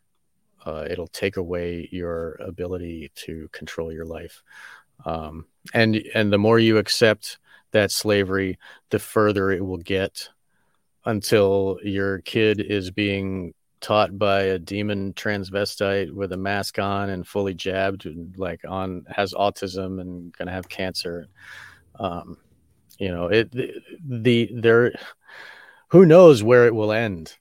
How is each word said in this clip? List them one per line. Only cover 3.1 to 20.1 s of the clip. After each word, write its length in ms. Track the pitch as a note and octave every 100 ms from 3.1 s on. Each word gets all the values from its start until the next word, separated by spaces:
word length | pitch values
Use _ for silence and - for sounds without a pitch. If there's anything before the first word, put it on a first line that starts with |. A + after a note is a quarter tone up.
| -
to 340 | - D#2+ D#2
control 400 | - D2+ - E2
your 140 | D#2+ E2
life. 360 | D#2+ E2+ - _ - - - _ _ -
Um, 400 | D#2+ D2+ D#2+ - _ -
and, 240 | A#2+ A2+ A2 -
and 180 | A2+ G#2
the 60 | G2+
more 200 | G#2+ A#2
you 200 | A2+ G#2+
accept 600 | G2 - A2 G#2+ - - _ _ _
that 200 | G#2+ G2
slavery, 680 | - G#2+ G2+ F#2+ G2 F#2+ F#2+ - - _
the 80 | G#2+
further 520 | - A#2 G#2+ G2+ F#2+
it 80 | F#2 F#2+
will 120 | F2+
get 520 | E2+ F#2+ F#2+ - - _ _ _ _ _ _ _
until 720 | - G#2+ - A2+ G2 G2 F#2+ F2+
your 360 | G#2 G2 G2 F#2+
kid 420 | - A#2+ G#2+ G#2
is 280 | F2 G2+ F#2
being 640 | F#2+ G#2 G2 G2 F#2+ E2+ - _ _
taught 360 | - G#2+ F#2+ G2
by 240 | G2+ G2
a 140 | F#2+ F#2
demon 560 | E2 G2+ G#2 G2+ G2
transvestite 960 | - G#2+ G2+ F#2+ G2 G2+ - G2 G2 F2
with 200 | G2 G2
a 60 | F#2
mask 420 | G2 G2+ F#2+ -
on 300 | G2 G2 G2
and 180 | F#2 F2
fully 260 | G#2 G2
jabbed 520 | F2+ F#2+ F#2+ G2 G2 E2+
and, 300 | D#2+ E2+ F#2
like, 220 | F#2 E2+ -
on, 400 | F#2+ F#2+ F2+ D#2
has 240 | G2+ G2
autism 680 | F#2+ G2+ - G2 F#2 F#2+ F#2+
and 320 | F2+